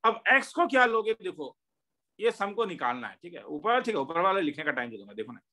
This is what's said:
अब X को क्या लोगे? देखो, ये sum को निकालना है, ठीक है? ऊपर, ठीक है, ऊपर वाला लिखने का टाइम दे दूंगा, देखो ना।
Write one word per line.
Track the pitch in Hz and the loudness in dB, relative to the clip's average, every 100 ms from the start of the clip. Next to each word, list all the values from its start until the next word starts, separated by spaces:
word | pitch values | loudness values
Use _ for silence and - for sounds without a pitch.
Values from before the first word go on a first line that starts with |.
अब | 233 - 190 | 2 2 4
X | 269 254 | 4 4
को | 311 349 | 0 2
क्या | 262 247 | 4 4
लोगे? | 226 214 220 | 2 0 -4
देखो, | 180 156 131 _ _ _ _ _ _ _ | -8 -10 -14 _ _ _ _ _ _ _
ये | 220 | -2
sum | 220 202 | -2 -4
को | 208 | -2
निकालना | 214 156 127 123 110 | -4 -2 -2 -2 -8
है, | 95 | -14
ठीक | 175 | -18
है? | 160 | -16
ऊपर, | 104 151 208 247 | -12 -4 0 0
ठीक | 247 | 2
है, | 202 | -2
ऊपर | 139 165 | 0 2
वाला | 190 196 | 2 2
लिखने | 156 143 | 0 -2
का | 151 | -4
टाइम | 127 120 | -4 -6
दे | 110 | -10
दूंगा, | 101 | -6
देखो | 104 110 | -4 -4
ना। | 117 _ | -10 _